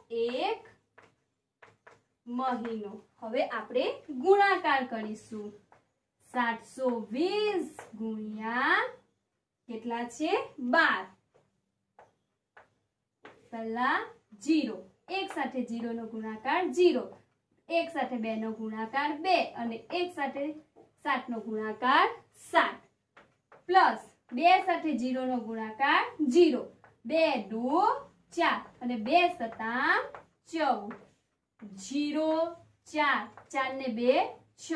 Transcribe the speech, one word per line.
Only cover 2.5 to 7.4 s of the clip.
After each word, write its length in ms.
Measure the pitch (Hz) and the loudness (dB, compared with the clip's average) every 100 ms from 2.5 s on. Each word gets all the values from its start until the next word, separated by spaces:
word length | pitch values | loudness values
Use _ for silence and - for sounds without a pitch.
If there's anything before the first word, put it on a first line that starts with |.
| 240 233 220 202 214 - _ | -2 -4 -6 -8 -12 -18 _
હવે 220 | 226 247 | -6 -2
આપણે 420 | - 226 - 247 370 554 - | -2 -4 -2 0 0 -4 -8
ગુણાકાર 760 | 262 320 403 403 370 320 277 247 | 0 6 6 6 4 2 0 0
કરીશું. 680 | 226 214 214 - 214 208 - _ - _ _ _ _ _ | -6 -8 -10 -12 -12 -12 -16 _ -20 _ _ _ _ _
સાતસો 560 | 254 233 220 - - 254 233 202 | -2 -2 -2 -8 -4 -2 -2 -4
વીસ 680 | 240 359 415 | -2 0 0